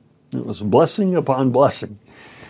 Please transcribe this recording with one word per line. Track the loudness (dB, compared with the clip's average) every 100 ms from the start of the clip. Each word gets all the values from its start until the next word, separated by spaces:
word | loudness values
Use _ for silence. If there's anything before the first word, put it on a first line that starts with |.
| _ _ _
It | -10 -8
was | -8
blessing | 0 4 2 0 -2 0
upon | -2 0 0
blessing. | 2 2 0 -8 -14 _ -20 -20 -20 -20